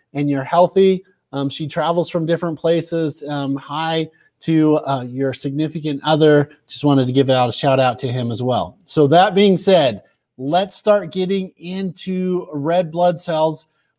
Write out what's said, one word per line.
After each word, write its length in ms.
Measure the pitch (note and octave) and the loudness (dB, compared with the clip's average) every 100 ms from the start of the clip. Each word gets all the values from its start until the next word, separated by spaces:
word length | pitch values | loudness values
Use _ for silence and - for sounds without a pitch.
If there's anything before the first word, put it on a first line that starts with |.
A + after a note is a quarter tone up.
| _ | _
and 160 | C#3+ D3 | -4 -2
you're 160 | C#3 C3 | -2 0
healthy. 580 | E3+ F3 F#3+ G3 F#3+ - _ _ | 2 2 4 2 2 -4 _ _
Um, 160 | C3+ C#3 | -6 -6
she 180 | - D3+ | -6 -8
travels 420 | E3+ D3+ E3+ E3 | -4 -2 -2 -2
from 160 | F3 D#3+ | -4 -2
different 320 | E3 F3 D#3 | -2 -4 -4
places. 640 | E3 E3+ D#3+ E3 D#3+ C#3+ C#3+ | 0 0 -2 -4 -4 -6 -8
Um, 300 | D3 C#3 C#3 | -6 -4 -6
hi 520 | - D3 D#3+ E3 D#3+ _ _ _ | -6 -6 -4 -2 -4 _ _ _
to, 380 | - D#3+ D#3 D3+ | 0 2 4 2
uh, 280 | C3+ C#3 B2 | 0 -6 -6
your 240 | B2+ C3+ | -6 -4
significant 680 | B2 C#3+ C#3+ D#3 D#3+ D3+ C#3 | -4 -6 -4 -4 -6 -6 -6
other. 480 | D3+ D#3+ D#3 D3 D3 _ - | 0 4 6 6 2 _ -16
Just 180 | - D3 | -4 2
wanted 220 | C#3 B2+ | 2 2
to 60 | |
give 160 | B2+ C3+ | 2 2
out 200 | C3 B2 | 2 2
a 20 | |
shout 280 | - D3 C3 | 0 0 2
out 200 | B2+ A#2+ | 2 0
to 80 | C3 | -6
him 240 | B2+ A#2+ | -4 -4
as 100 | A2+ | -4
well. 360 | B2 A#2+ F2 - - | -2 -2 -2 -10 -6
So 220 | - C#3+ | 2 4
that 280 | D#3+ G3 F#3 | 6 4 4
being 220 | G3+ F3+ | 4 4
said, 460 | - F#3 C#3 G2+ _ _ _ - | 4 4 4 -2 _ _ _ -10
let's 380 | C3+ E3+ G3 - | -2 -2 -2 -4
start 360 | - G#3 F3 | 0 0 0
getting 380 | F#3+ F3+ G3 F#3 _ | -4 -2 -2 -6 _
into 880 | F3 F#3 F#3+ - - F#3 F#3 F3+ - | -12 -8 -8 -8 -8 -4 -2 -4 -4
red 380 | D3+ C#3+ E3+ E3 | -6 -2 0 0
blood 280 | E3 F3+ E3+ | 0 0 0
cells. 480 | - D#3 D#3+ D3+ - _ _ | -4 0 0 -2 -12 _ _